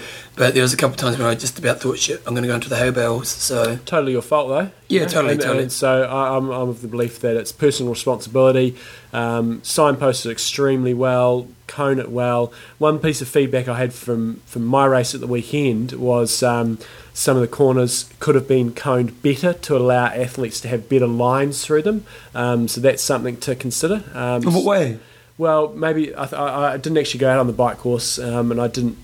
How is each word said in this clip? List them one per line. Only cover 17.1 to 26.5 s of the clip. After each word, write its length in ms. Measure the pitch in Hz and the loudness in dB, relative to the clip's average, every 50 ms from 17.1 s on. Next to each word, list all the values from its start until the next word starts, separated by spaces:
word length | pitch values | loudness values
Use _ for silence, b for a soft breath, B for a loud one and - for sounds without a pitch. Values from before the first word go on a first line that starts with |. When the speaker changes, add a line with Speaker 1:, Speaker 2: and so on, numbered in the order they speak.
| B | B
Speaker 2:
some 220 | - - 147 131 | -2 2 2 4
of 60 | 127 | 4
the 60 | 120 113 | 2 0
corners 560 | - - 143 131 127 131 123 120 - - - - - - | 2 2 4 4 4 4 2 2 0 -4 -6 -10 -12 -2
could 140 | - 156 143 | 0 2 2
have 120 | 135 127 | 4 4
been 240 | - 135 131 120 117 | 4 2 2 2 0
coned 500 | 117 - - 143 127 123 123 117 - - | -2 -4 -2 0 2 2 2 0 -2 -2
better 300 | - 143 135 127 180 175 | 0 0 0 2 0 0
to 240 | 170 - - - 147 | -2 -2 -2 0 2
allow 300 | 127 123 127 123 123 123 | 2 4 4 4 4 2
athletes 560 | 117 - 123 123 123 - 135 123 110 - - | 0 0 -2 -4 -4 -4 -4 -6 -6 -6 -8
to 80 | - 117 | -6 -4
have 180 | 127 117 104 | -4 -4 0
better 180 | - 135 131 123 | 2 2 4 4
lines 580 | 120 117 117 120 123 131 135 139 143 139 - - | 4 2 2 2 2 2 2 0 0 -2 -4 -2
through 160 | - 151 156 | 0 0 2
them. 240 | 156 208 220 214 B B B B B B - | 2 0 -2 -2 B B B B B B -6
Um, 360 | 123 120 123 120 120 117 110 | -4 -2 0 0 0 0 -2
so 100 | - 120 | -2 2
that's 240 | 123 135 113 - - | 2 2 2 2 0
something 320 | - 139 120 120 123 120 | -2 -2 -2 -2 -4 -6
to 180 | 117 - 143 123 | -6 -6 -6 -6
consider. 480 | 127 - 127 - - 160 165 208 214 - - - | -4 -6 -6 -4 -2 -2 -2 -2 -4 -6 -8 -8
Um, 300 | 127 123 123 123 120 120 | -6 -4 -2 -2 0 2
Speaker 1:
In 100 | 180 165 | 2 2
what 100 | 185 - | 2 2
way? 360 | 202 202 190 156 123 110 110 B B B B B B B | 2 2 2 2 0 -2 -6 B B B B B B B
Speaker 2:
Well, 320 | - 160 160 156 156 151 151 | -2 0 2 2 2 2 0
maybe 440 | 151 151 156 160 156 156 151 139 - | -2 -2 -2 0 0 0 -2 -2 -4
I, 100 | 143 139 | -6 -8
th-, 80 | 127 151 | -6 -4
I, 400 | 143 143 139 | -4 -4 -2